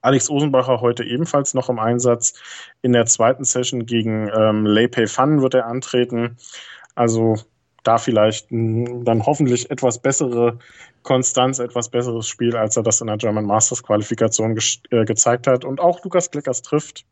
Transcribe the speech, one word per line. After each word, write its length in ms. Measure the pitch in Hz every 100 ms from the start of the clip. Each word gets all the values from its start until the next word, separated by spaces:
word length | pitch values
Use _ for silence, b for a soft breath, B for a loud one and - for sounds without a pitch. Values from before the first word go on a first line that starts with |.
Alex 280 | 123 135 -
Osenbacher 500 | 143 151 131 123 120
heute 220 | 120 120
ebenfalls 500 | 117 123 165 143 143
noch 140 | 131 -
im 120 | 120
Einsatz. 540 | 110 120 123 117 - B B B B B
In 120 | 123
der 140 | 120 113
zweiten 380 | - 113 131
Session 420 | 131 127 123 127 113
gegen, 440 | 117 110 110 107
ähm, 320 | 110 110 107 107
Lei 200 | 104 120
Pei 220 | 120 110
Fan 340 | - 135 151
wird 120 | 131
er 120 | 127 117
antreten. 720 | 123 - 123 123 120 117 120 B B B B B
Also 400 | - 120 113 113 107 - _ _ _
da 160 | - 113
vielleicht, 520 | - 110 107 110 -
m, 520 | 120 113 113 120 120
dann 220 | 120 113 113
hoffentlich 440 | 147 143 123 -
etwas 280 | 135 127 113
bessere 600 | 139 135 143 120 117 117 B B B B
Konstanz, 560 | - 131 127 - 127 131
etwas 320 | 120 123 117
besseres 360 | 120 123 117 110
Spiel, 300 | - 117 117
als 220 | 110 117
er 40 |
das 200 | 113 -
in 60 | 113
der 100 | 104
German 260 | 113 107
Masters 380 | 104 107 107 -
Qualifikation 720 | - 104 107 113 110 - 110
ges-, 260 | 110 - - _
äh, 140 | 120
gezeigt 420 | 107 110 - 120 123
hat. 200 | 127 131
Und 120 | 135
auch 240 | 175 175
Lukas 280 | 190 180 170
Kleckers 320 | 147 143 123
trifft 420 | - 147 - - -